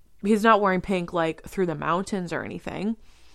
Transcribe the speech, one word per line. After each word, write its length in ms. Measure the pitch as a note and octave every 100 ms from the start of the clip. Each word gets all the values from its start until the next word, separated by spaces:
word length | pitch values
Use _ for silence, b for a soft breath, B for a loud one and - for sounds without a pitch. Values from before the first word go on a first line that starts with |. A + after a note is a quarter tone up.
| - -
he's 180 | G3+ G#3+
not 180 | A3+ G#3
wearing 180 | G3 F#3
pink, 320 | - F#3 F3
like, 320 | F3 D#3+ D#3+
through 220 | - - F3
the 100 | D3+
mountains 560 | D3+ F3 G3 G3 E3+
or 140 | D3+ -
anything, 500 | F3 - D#3 G3+ A3+ b b b